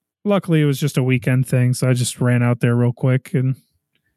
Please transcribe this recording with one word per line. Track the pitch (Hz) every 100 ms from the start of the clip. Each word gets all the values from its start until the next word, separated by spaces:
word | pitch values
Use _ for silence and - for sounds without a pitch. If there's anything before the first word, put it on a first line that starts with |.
| _ _
luckily, | 202 196 180 160
it | 147
was | 131
just | 147 -
a |
weekend | 127 127 - 131 127
thing, | 127 127
so | 123 127
I |
just | 127 120 -
ran | 123 123
out | 120 120
there | 120 120
real | 120
quick | 117 131 131 -
and | 127 131 127 _ _ _ _ _